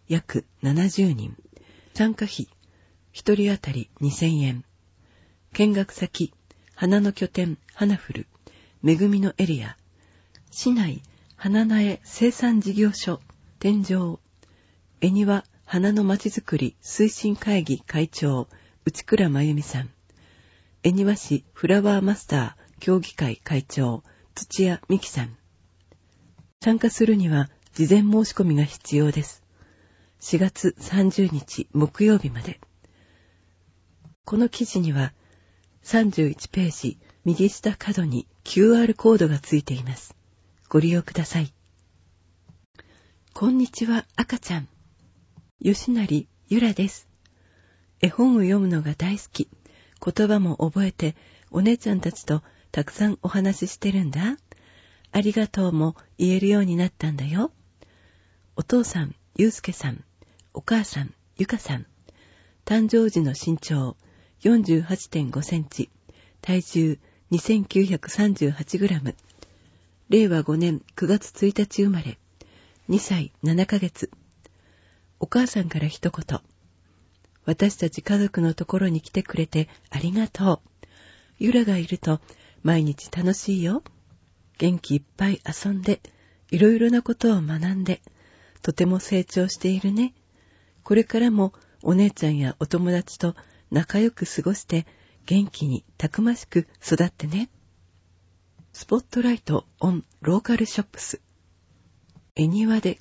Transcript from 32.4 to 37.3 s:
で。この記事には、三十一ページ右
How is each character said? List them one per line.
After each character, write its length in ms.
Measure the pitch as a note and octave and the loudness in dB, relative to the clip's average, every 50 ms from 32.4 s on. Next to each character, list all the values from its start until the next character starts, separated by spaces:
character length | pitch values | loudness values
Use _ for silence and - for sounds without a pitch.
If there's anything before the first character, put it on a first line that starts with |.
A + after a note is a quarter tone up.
で。 200 | A2+ - - - - - _ _ _ _ _ _ _ _ _ _ _ _ _ _ _ _ _ _ _ _ _ _ _ _ _ _ - - - _ _ | -10 -12 -12 -16 -18 -20 _ _ _ _ _ _ _ _ _ _ _ _ _ _ _ _ _ _ _ _ _ _ _ _ _ _ -20 -20 -20 _ _
こ 120 | - G#3+ | -4 0
の 120 | G#3+ A#3+ A#3 | 2 2 0
記 160 | - - A#3+ | 0 -4 -6
事 160 | - - F#3+ | -4 -2 -2
に 120 | F3 D#3+ C#3+ | 0 0 0
は、 200 | C#3 C3+ C3 - _ _ _ _ _ _ _ _ _ _ _ _ _ - | 0 -2 -2 -4 _ _ _ _ _ _ _ _ _ _ _ _ _ -6
三 280 | - - A3+ A3+ G#3 | 0 2 2 2 2
十 180 | F3+ - D#3+ C#3+ | 2 0 0 0
一 200 | D3+ - - - | -2 -4 -10 -8
ペ 140 | - F#3+ F3+ | -2 -2 -2
ー 80 | E3+ D3+ | -2 -2
ジ 260 | - - B2+ - - _ _ _ _ - | -4 -6 -8 -8 -8 _ _ _ _ -2
右 240 | E3+ | -2